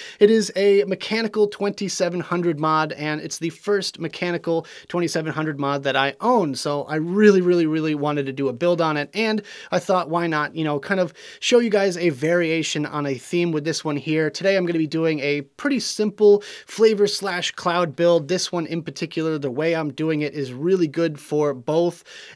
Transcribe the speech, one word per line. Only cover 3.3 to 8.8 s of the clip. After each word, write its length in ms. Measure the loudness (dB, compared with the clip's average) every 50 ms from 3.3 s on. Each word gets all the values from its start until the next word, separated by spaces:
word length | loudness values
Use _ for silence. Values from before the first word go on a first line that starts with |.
| -8 -6
the 120 | -6 -6
first 480 | -8 -6 -2 -2 -2 0 -2 -6 -8 -6
mechanical 720 | -8 -8 -6 -4 -4 -4 -4 -4 -2 -2 -2 -2 -2 -6 -20 -20 -14
twenty-seven 460 | -6 -4 -2 -2 0 -2 -4 -4 -4
hundred 260 | -4 -4 -4 -4 -4 -2
mod 240 | -2 -2 -2 -2
that 140 | -2 0 0
I 180 | 2 0 0 -2 _
own. 340 | 0 2 2 2 2 0 -2
So 300 | -4 -4 -4 -4 -4 -4
I 100 | -4 -2
really, 460 | -2 -2 0 2 6 8 8 8 8
really, 260 | 4 4 4 4 2
really 300 | 2 0 0 0 -2 -2
wanted 300 | 0 -2 -2 -2 -2 -2
to 60 | -4
do 140 | -4 -2 -2
a 60 | -2
build 280 | -2 0 0 0 2 2